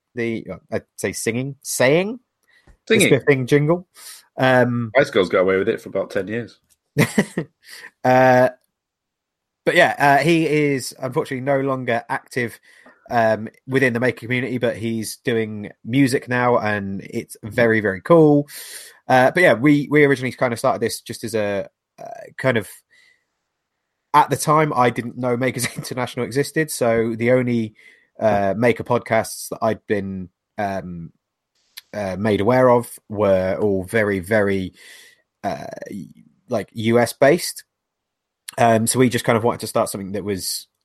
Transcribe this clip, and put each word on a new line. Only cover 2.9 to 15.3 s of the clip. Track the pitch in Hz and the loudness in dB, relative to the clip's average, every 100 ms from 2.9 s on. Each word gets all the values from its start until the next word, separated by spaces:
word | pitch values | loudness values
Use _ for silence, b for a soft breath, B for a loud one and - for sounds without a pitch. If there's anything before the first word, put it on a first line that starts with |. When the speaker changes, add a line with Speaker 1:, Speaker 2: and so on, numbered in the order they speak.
| 220 160 | 2 4
Speaker 1:
the | 131 | 2
spiffing | - 135 123 | 2 0 2
jingle. | 147 147 180 - - B B B - | 2 2 -2 -4 -20 B B B -2
Um, | 131 127 123 120 113 127 | 2 4 2 0 -2 0
Speaker 2:
Spice | 151 | 2
Girls | 107 87 | 2 2
got | 98 | 2
away | 92 95 | 2 2
with | 101 | 0
it | - | -2
for | 98 | -4
about | 98 92 | -6 -6
ten | 101 95 | -6 -6
years. | 113 110 _ _ _ _ - | -8 -10 _ _ _ _ -2
Speaker 1:
<laughs> | 151 - - - 147 _ B B B _ | 0 0 -2 -4 -12 _ B B B _
uh, | 127 127 131 127 127 - _ _ _ _ _ _ _ _ _ _ - | 2 6 6 6 4 0 _ _ _ _ _ _ _ _ _ _ -2
but | 156 | 2
yeah, | 143 - | 2 4
uh, | 143 139 | 4 4
he | 147 165 156 | 4 2 2
is | 151 147 135 - - | 0 0 -2 -6 -10
unfortunately | 131 135 143 131 | -6 -4 -6 -6
no | 131 139 | -2 0
longer | 135 131 123 117 - | 0 -4 -2 -4 -4
active, | 131 - 131 117 - b b b b - | -8 -6 -6 -6 -8 b b b b -4
um, | 120 113 107 110 - - | 0 2 0 -4 -14 -4
within | 131 131 | 0 2
the | 117 | 2
maker | 127 - | -2 -4
community, | 113 127 123 123 | -6 -6 -4 -4
but | 117 80 | -4 -4
he's | 113 113 104 - | -6 -6 -8 -8
doing | - | -4